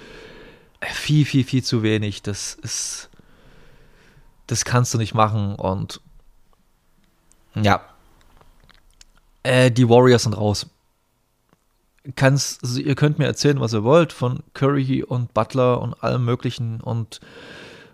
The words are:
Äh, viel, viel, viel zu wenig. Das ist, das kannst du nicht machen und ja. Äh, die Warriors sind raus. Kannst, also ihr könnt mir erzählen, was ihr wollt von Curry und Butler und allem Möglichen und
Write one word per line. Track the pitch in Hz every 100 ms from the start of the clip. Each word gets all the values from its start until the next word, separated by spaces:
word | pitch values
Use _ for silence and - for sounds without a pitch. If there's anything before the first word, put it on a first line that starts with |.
| - - - - - - _ -
Äh, | -
viel, | - - 151
viel, | 139 139
viel | 123 131
zu | - 120
wenig. | 110 107 104 98
Das | - 98 -
ist, | - 113 - - - - _ _ _ - - - - - _ _ _ _ _ -
das | 110
kannst | - 123 123
du | 117
nicht | 107
machen | 113 107 107 101
und | 101 95 98 104 - _ - _ _ _ _ _ _ _ _ _ _ _ _ _
ja. | - 104 95 - _ _ _ _ - - _ _ _ _ _ _ _ _ _
Äh, | 127 127 127
die | 117 120
Warriors | 117 127 120
sind | - 104
raus. | 107 101 - _ _ _ _ _ _ _ _ _ _ _ _ _ 143 131
Kannst, | 135 139 - -
also | 127 123
ihr | 143 135
könnt | 147 151
mir | 131
erzählen, | 113 147 139
was | 123
ihr | 113
wollt | 107 160 160
von | - 123 127 -
Curry | - 135 143 131 131
und | - 123 120
Butler | - 113 131 123 120
und | 120 -
allem | 120 123
Möglichen | 120 123 127 - 117 113
und | - 117 110 - - - - - - - -